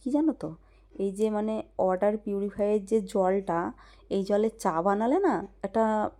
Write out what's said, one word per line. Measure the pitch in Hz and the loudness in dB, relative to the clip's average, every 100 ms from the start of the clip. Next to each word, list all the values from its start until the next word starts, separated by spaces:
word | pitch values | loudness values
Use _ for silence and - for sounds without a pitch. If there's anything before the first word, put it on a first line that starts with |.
| - | -2
কি | |
জানো | 285 311 | 0 0
তো, | - 151 165 _ - _ - | -2 -6 -12 _ -20 _ -6
এই | 196 | -4
যে | 196 214 | -2 0
মানে | 214 214 220 - - | 0 -2 -4 -6 -2
ওয়াটার | 190 185 202 214 | 0 2 2 0
পিউরিফায়ারের | 214 202 202 196 208 214 196 | -2 -4 -4 -2 0 0 0
যে | 220 | -2
জলটা, | 190 208 185 196 190 170 175 - - - - | 0 0 2 2 0 -2 -2 -8 -18 -20 -6
এই | 196 190 | -4 0
জলে | 208 220 | 2 0
চা | - 196 160 | 0 -2 0
বানালে | 180 202 226 320 | 2 2 2 2
না | 392 240 392 - | 2 0 -4 -8
একটা | 202 226 220 214 214 - | -4 0 2 2 -2 -4